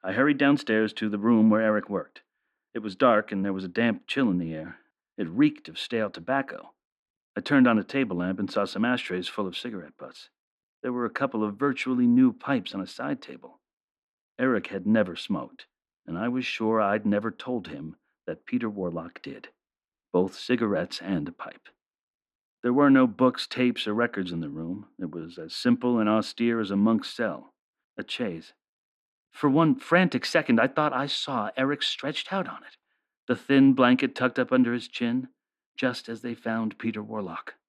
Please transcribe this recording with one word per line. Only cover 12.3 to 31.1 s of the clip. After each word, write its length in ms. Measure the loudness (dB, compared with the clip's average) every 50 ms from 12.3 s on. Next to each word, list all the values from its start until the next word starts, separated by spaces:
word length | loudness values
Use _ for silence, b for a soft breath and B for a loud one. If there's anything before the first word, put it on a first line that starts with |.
pipes 420 | 4 0 -4 -4 -2 -2 -4 -6 -8
on 60 | -8
a 80 | -8
side 340 | -10 -10 -10 -6 -6 -6 -8
table. 380 | -10 -16 -18 -18 -18 -20 -20 _ _ _ _ _ _ _ _ _ _ _ _ _ _ _ _ -2
Eric 280 | 0 0 0 0 -2
had 200 | -4 -10 -4 0
never 300 | 2 4 4 4 2 -2
smoked, 480 | -10 -6 -6 -6 -6 -6 -10 -16 -20 -20 _ _ _ _ _ _ _ _
and 100 | -10 -8
I 120 | -4 -4 -2
was 160 | -2 -4 -4
sure 340 | -4 -6 -2 0 0 2 2
I'd 260 | 2 2 0 0 0
never 260 | 0 0 0 0 -4
told 360 | -8 _ -8 -6 -6 -6 -6
him 300 | -10 -12 -12 -12 -14 -14 _ _ _ _ _ _
that 200 | -12 -12 -10 _
Peter 240 | -6 -4 -4 -4 -4
Warlock 520 | -4 -4 -6 -4 -4 -6 -10 -10 _ -16
did, 280 | -14 -14 -14 -14 -16 -20 _ _ _ _ _ _ _ _ _ _ _ _ 0
both 260 | 0 0 0 -2 -10
cigarettes 640 | -2 -2 0 0 0 0 0 -2 -2 -4 -6 -12
and 260 | -6 -4 -2 -2 -2
a 60 | -6 -10
pipe. 340 | _ -14 -14 -14 -18 _ -20 _ _ _ _ _ _ _ _ _ _ _ _ _ _ _ _ _ _
There 120 | -2 0 2
were 160 | 4 6 8
no 180 | 8 8 6
books, 400 | 4 4 4 2 2 4 0 -8
tapes, 400 | -8 -2 0 0 0 0 0 -4
or 60 | -4 0
records 380 | 0 0 -2 -2 -4 -6 -4
in 100 | -4 -6
the 80 | -6 -6
room. 380 | -8 -8 -8 -8 -8 -8 -10 _ _
It 140 | -10 -10 -8
was 260 | -8 -10 -10 -10 -12
as 160 | -14 -14 -12 -10
simple 460 | -2 2 2 2 2 2 0 2 2
and 100 | 2 2
austere 500 | 2 2 0 -2 -4 -2 0 0 0 0
as 120 | -2 -2
a 60 | 0
monk's 320 | 2 4 4 2 2 -2 -6
cell, 440 | -6 -4 -4 -4 -4 -8 -14 -20 _ _ _ _ _ _ _ _ _
a 60 | -14 -12
chaise. 480 | -10 -8 -6 -6 -6 -6 -8 -12 -18 _ _ _ _ _ _ _ _ _ _ _ _ _ _ _ _
For 180 | _ -2 0 2
one 260 | 4 6 6 4 4
frantic 500 | 2 0 2 4 4 4 4 2 -2 -4
second, 340 | 2 0 0 4 4 4 4
I 80 | 4
thought 240 | 2 2 0 0 0
I 160 | 0 -2 -4
saw 440 | -4